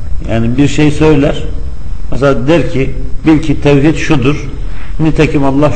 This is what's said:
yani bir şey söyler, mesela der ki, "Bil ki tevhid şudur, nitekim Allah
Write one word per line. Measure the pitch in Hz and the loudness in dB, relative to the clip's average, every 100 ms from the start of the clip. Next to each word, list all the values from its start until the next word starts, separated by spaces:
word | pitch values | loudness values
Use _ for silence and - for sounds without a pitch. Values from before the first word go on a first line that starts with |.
| - - - | 0 0 0
yani | 113 117 127 | -2 0 0
bir | 143 | 0
şey | - 151 | 2 0
söyler, | 147 156 143 143 - - - - - - - - | 2 2 2 0 -2 -2 -2 -4 -4 -2 -2 0
mesela | - 139 123 131 | 0 2 0 0
der | 165 - | 0 0
ki, | 127 131 - - - 156 | -2 -2 -2 0 0 2
"Bil | 151 | 2
ki | 143 139 | 2 0
tevhid | 147 143 143 151 | 2 2 2 0
şudur, | - 135 117 - - - - - - - | 0 0 0 -2 -6 -6 -4 -2 -2 0
nitekim | 156 143 151 151 | 0 0 0 0
Allah | 139 135 147 | 0 0 0